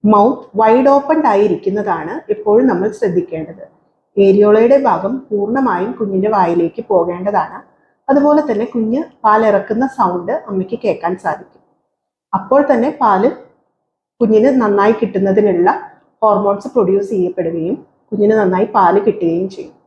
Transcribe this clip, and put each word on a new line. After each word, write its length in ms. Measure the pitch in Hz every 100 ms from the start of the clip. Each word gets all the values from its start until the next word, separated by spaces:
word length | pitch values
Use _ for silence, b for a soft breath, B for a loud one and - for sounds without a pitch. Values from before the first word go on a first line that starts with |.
മൗത്ത് 420 | 208 214 214 - - 196
വൈഡ് 340 | 220 233 269
ഓപ്പൺഡ് 380 | 277 277 311 277
ആയിരിക്കുന്നതാണ് 840 | 202 208 175 196 202 196 165 156 269 -
എപ്പോഴും 360 | 208 - 214 254
നമ്മൾ 200 | 180 202
ശ്രദ്ധിക്കേണ്ടത്. 720 | 202 208 175 170 160 156 160 - _ _ _ _ -
ഏരിയോളയുടെ 600 | 196 196 208 214 233 277 269
ഭാഗം 280 | 175 190 262
പൂർണ്ണമായും 720 | - 208 202 247 254 180 202
കുഞ്ഞിൻ്റെ 360 | 254 208 190 208
വായിലേക്ക് 520 | 214 175 170 170 - 226
പോകേണ്ടതാണ്. 720 | 190 175 175 190 202 156 196 - _ _ _ -
അതുപോലെ 340 | 277 294 294
തന്നെ 240 | 294 208 240
കുഞ്ഞ് 360 | 240 220 254 - _
പാലിറക്കുന്ന 640 | 220 220 220 202 - 220 262
സൗണ്ട് 440 | - 190 180 175 - -
അമ്മയ്ക്ക് 300 | 190 185 233
കേൾക്കാൻ 340 | 220 156 165 180
സാധിക്കും. 420 | 180 151 127 _ _ _ _ _ _ _ _
അപ്പോൾ 280 | 190 - 269
തന്നെ 260 | 285 254 254 302
പാല് 280 | 233 190 233 - - _ _ _ _ _ _ _
കുഞ്ഞിന് 280 | 226 220 247
നന്നായി 400 | 262 214 202 202
കിട്ടുന്നതിനുള്ള 760 | 220 208 196 196 196 208 175 180 - - - _ _
ഹോർമോൺസ് 500 | 220 202 196 202 -
പ്രൊഡ്യൂസ് 400 | 247 185 196 202
ചെയ്യപ്പെടുകയും 640 | 208 180 180 165 165 165 277 - _ _
കുഞ്ഞിന് 300 | 208 208 220
നന്നായി 320 | 196 185 208
പാല് 260 | - 180 190
കിട്ടുകയും 460 | 208 - 170 170 190
ചെയ്യും. 260 | - - _